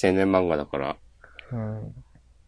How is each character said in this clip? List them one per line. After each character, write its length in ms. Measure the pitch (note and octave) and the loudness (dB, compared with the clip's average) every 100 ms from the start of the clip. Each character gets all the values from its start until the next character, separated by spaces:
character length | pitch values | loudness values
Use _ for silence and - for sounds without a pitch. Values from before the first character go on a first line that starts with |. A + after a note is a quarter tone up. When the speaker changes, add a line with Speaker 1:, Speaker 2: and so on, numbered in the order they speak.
| G2 | 2
Speaker 1:
年 120 | F#2+ G2 | 4 4
漫 160 | F#2+ F2+ | 4 2
画 100 | D#2 | 0
だ 80 | C#2+ | -2
か 140 | C#2+ | -4
ら、 180 | C#2 - - _ - - - | -6 -8 -14 _ -20 -20 -12
Speaker 2:
う 40 | A#2+ | -8
ん。 380 | G#2+ G#2+ G#2+ A#2 - - _ - | -6 -8 -12 -16 -20 -20 _ -20